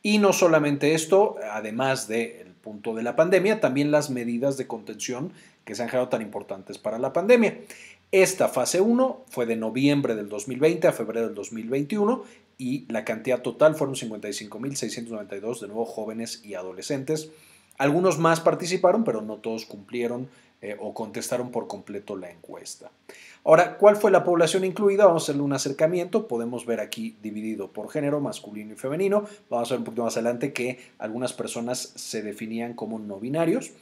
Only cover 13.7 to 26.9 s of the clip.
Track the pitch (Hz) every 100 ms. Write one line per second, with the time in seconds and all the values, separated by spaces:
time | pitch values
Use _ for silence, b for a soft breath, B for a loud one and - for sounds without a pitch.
13.7 | 156 139 135 117 107 104 98 107 107 135
14.7 | 139 113 120 117 110 98 101 107 120 101
15.7 | 107 113 - 107 113 113 - 104 92 92
16.7 | 92 - 139 131 156 156 B B B B
17.7 | - 139 156 185 156 165 165 170 156 175
18.7 | 180 180 208 220 110 107 107 113 113 -
19.7 | 101 98 120 120 123 135 b b _ 104
20.7 | 104 107 104 107 110 - 123 123 117 101
21.7 | 98 - 101 - 98 90 85 - 85 -
22.7 | - - _ - B B B - 160 175
23.7 | - 208 208 214 185 180 175 160 190 190
24.7 | 175 202 196 202 165 156 143 143 135 147
25.7 | 139 160 175 175 220 - 117 117 120 117
26.7 | 110 104